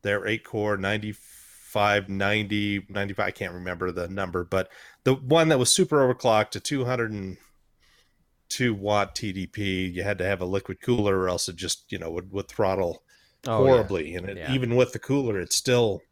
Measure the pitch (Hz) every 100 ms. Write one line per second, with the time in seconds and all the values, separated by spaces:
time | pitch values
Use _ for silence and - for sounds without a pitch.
0 | 101 101 95 113 - 113 104 101 98 107
1 | 107 101 - - - - - 104 104 101
2 | 98 98 98 107 101 104 104 101 - 98
3 | 101 95 95 - 95 87 90 87 90 87
4 | 87 95 92 87 87 95 95 - - _
5 | - 135 131 165 160 147 123 - 180 151
6 | 131 123 127 107 107 101 - 143 123 127
7 | 113 104 95 90 _ _ _ _ _ _
8 | _ _ _ _ _ - 123 104 101 104
9 | 98 - 107 92 90 - 101 92 92 87
10 | 95 98 90 98 92 95 - 92 - 120
11 | 101 95 92 87 - 82 90 - _ 92
12 | 82 85 92 98 - - 101 95 90 80
13 | _ _ _ _ - 113 135 127 98 95
14 | 76 87 92 95 78 135 123 120 123 104
15 | - 139 127 101 87 - - 123 117 92
16 | _